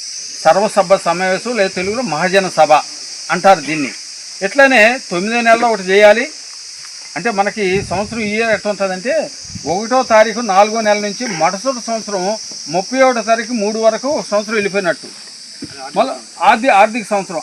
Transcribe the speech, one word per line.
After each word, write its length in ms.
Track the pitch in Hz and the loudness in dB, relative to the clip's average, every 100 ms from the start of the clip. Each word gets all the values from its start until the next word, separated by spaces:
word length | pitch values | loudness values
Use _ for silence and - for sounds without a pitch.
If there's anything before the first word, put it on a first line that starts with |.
| - - - - | -14 -14 -14 -2
సర్వసభ 500 | - 175 208 208 185 | 2 4 2 0 2
సమావేశం 640 | 190 175 170 185 185 226 240 | 2 2 -2 0 -2 -2 -2
లేదా 120 | 190 | -2
తెలుగులో 340 | 190 185 220 | -2 -4 -4
మహాజన 460 | 240 151 180 190 190 | -4 -2 2 2 0
సభ 240 | - 151 151 - - - - - | 2 6 6 2 -12 -14 -14 -4
అంటారు 300 | 170 190 185 | 2 4 4
దీన్ని. 300 | 143 156 131 101 - - - - | 2 -6 -6 -8 -16 -16 -16 -6
ఇట్లానే 580 | 190 277 269 254 214 254 - | -4 4 4 6 4 2 -4
తొమ్మిదో 300 | 175 202 233 | -6 -2 -2
నెలలో 280 | 233 233 240 | 2 4 4
ఒకటి 140 | 214 | 0
చేయాలి. 480 | 185 196 208 214 285 - - - - - - - - 143 | 2 6 8 6 0 -8 -16 -16 -16 -16 -18 -18 -12 -6
అంటే 140 | 202 | -4
మనకి 560 | 202 202 208 196 190 190 | 0 -2 0 -2 -2 -2
సంవత్సరం 300 | 175 208 226 | -4 -4 -4
ఈ 160 | 208 214 | -4 -2
ఇయర్ 140 | 226 | 0
ఎట్లా 200 | 208 208 | 0 -2
ఉంటుందంటే, 600 | 196 196 185 202 311 185 - - - - | -4 -4 -4 -4 -2 -4 -10 -16 -10 -4
ఒకటో 360 | 175 220 254 | -4 0 0
తారీఖు 380 | 247 220 220 214 | 4 4 4 2
నాలుగో 400 | 233 185 214 220 | 0 4 4 2
నెల 180 | 214 208 | 0 0
నుంచి 280 | 208 196 240 | 0 -6 -8
మరుసటి 540 | 175 160 190 233 247 226 | -2 -2 -2 -4 -6 -6
సంవత్సరం 500 | 226 208 202 185 220 - - - | -6 -4 -4 -2 -4 -8 -14 -6
ముప్పై 320 | 165 196 254 | -4 -2 2
ఒకటో 220 | 262 233 | 2 2
తారీఖు 300 | 208 226 220 | 0 -2 -2
మూడు 260 | 247 202 220 | -4 -4 0
వరకు 300 | 226 220 262 | 0 0 -4
ఒక 160 | 302 190 | -4 -2
సంవత్సరం 240 | 208 208 | -4 -2
వెళ్ళిపోయినట్టు. 540 | 220 202 190 185 156 117 - - - - - - - 135 160 | -2 -2 -2 -2 -4 -8 -20 -20 -20 -20 -16 -16 -14 -8 -2
మళ్ళీ 160 | 262 - - - | -2 -2 -12 -2
ఆర్థి-, 300 | 175 233 262 | 2 2 4
ఆర్థిక 360 | 202 220 233 196 | 4 4 2 -4
సంవత్సరం 300 | 202 185 170 | -4 -4 -8